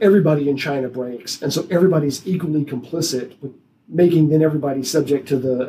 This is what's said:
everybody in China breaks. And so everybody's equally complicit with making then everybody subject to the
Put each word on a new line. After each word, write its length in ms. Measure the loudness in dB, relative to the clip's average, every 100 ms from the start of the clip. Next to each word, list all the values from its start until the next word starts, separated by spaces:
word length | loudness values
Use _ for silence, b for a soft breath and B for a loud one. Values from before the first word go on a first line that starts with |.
everybody 500 | 4 4 4 2 0
in 60 | -2
China 300 | -4 -6 -6
breaks. 520 | -6 -8 -10 -12 -8
And 100 | -4
so 160 | -4 -2
everybody's 560 | 2 4 2 0 -4 -4
equally 400 | -4 -2 -2 -2
complicit 760 | -6 -8 -6 -4 -6 -8 -12
with 120 | -16 -16 _ _ -6
making 400 | 2 4 6 4
then 140 | 4
everybody 400 | 2 0 -2 -4
subject 440 | -2 -2 0 -2 -2
to 100 | -2
the 240 | 0 -2